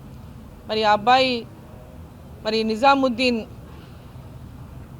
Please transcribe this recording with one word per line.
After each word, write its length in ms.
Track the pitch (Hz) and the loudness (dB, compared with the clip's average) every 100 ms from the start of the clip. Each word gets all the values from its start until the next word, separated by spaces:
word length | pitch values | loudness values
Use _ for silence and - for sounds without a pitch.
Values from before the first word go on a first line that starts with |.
| - - - - - - - | -16 -16 -16 -18 -18 -16 -4
మరి 140 | 220 | 2
ఆ 100 | 214 | 4
అబ్బాయి, 540 | 208 208 254 262 240 226 - - - - - - - - - | 4 6 6 6 2 -4 -16 -18 -18 -18 -18 -18 -18 -18 -8
మరి 200 | 214 220 | -2 0
నిజాముద్దీన్ 800 | 220 220 277 277 262 226 254 226 - - - - - - - - - - - - - - - | 0 4 6 6 4 2 2 0 -4 -14 -16 -18 -18 -18 -18 -18 -16 -16 -16 -16 -16 -16 -16